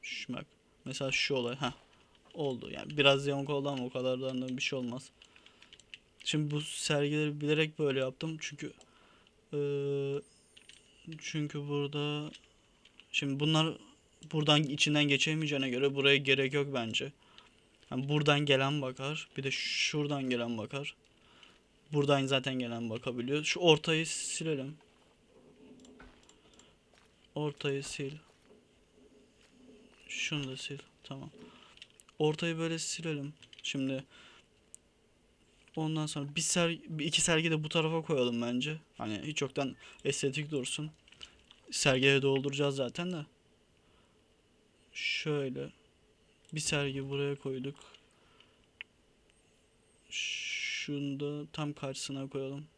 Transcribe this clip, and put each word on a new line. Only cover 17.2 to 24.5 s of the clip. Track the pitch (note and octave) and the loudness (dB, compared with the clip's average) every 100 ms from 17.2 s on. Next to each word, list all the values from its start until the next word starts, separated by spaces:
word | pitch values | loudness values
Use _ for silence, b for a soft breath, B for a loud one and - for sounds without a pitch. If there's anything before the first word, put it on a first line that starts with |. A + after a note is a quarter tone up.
| B B B B _ _ - | B B B B _ _ -6
Yani | C3 C#3 | -4 2
buradan | D3+ D3 C#3+ | 4 6 4
gelen | D3 C3+ C3+ D3 | 6 4 4 0
bakar. | C3 B2+ C3+ D3+ - - | -2 -4 -6 -6 -8 -6
Bir | |
de | C3+ | -4
şuradan | C3 - - - D3+ D3 C#3+ C3 | -2 -2 0 0 0 0 0 0
gelen | A#2+ A#2 A2+ | 0 0 -4
bakar. | G#2+ C#3 C#3+ - _ B B B B B _ _ _ | -4 -6 -8 -12 _ B B B B B _ _ _
Buradan | D3 C#3+ C#3 C3+ | 0 4 4 4
zaten | C3+ C3 | 0 0
gelen | B2+ A#2+ A#2 A#2 | -2 -2 -4 -4
bakabiliyor. | A2+ C3 B2 A#2+ D3 | -4 -4 -4 -2 -2
Şu | D#3 F3+ | 0 4
ortayı | F3 D3+ - D#3+ D#3+ | 8 8 6 0 0
silelim. | - - - D#3+ | -6 -6 -6 -4